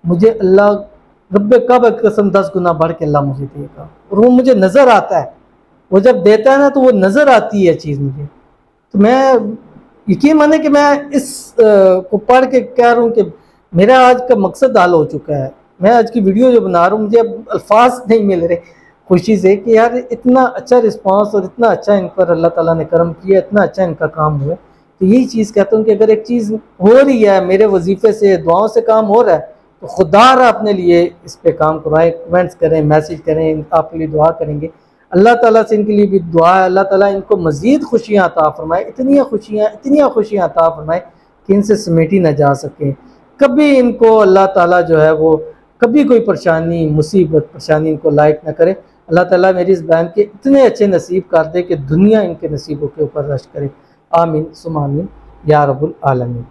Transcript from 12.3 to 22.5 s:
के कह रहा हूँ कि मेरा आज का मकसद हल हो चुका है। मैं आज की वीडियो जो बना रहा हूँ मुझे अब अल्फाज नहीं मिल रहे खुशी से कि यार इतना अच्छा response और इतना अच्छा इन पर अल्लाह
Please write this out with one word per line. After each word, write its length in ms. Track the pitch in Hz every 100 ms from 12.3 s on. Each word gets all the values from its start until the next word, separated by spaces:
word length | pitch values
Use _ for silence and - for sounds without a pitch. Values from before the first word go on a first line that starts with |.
| 254
के 160 | 262 262
कह 300 | - - 240
रहा 80 | 240
हूँ 100 | 233
कि 220 | 226 175 - _ _ _
मेरा 260 | 170 202 262
आज 220 | 254 254 254
का 60 | 233
मकसद 420 | 190 - 262 214
हल 140 | 180
हो 120 | 170
चुका 320 | 147 147 - 147
है। 160 | 135 - _ _
मैं 80 | 185
आज 200 | 240 220
की 100 | 240
वीडियो 300 | 196 196 254
जो 80 | 240
बना 260 | 190 175 175
रहा 100 | 214
हूँ 80 |
मुझे 140 | 208 233
अब 260 | 226 190 -
अल्फाज 480 | 214 - 214 247 247 196
नहीं 120 | 226
मिल 200 | 202 180 170
रहे 100 | 170 - _ _ _ _
खुशी 260 | 180 175 208
से 180 | 190 202
कि 200 | 233 220
यार 200 | 233 247
इतना 460 | 247 233 247 254 254 -
अच्छा 220 | - 247
response 560 | 220 202 196 190 208
और 100 | 208
इतना 240 | 190 - 233
अच्छा 260 | 175 -
इन 120 | 202 180
पर 220 | - 175
अल्लाह 200 | 165 165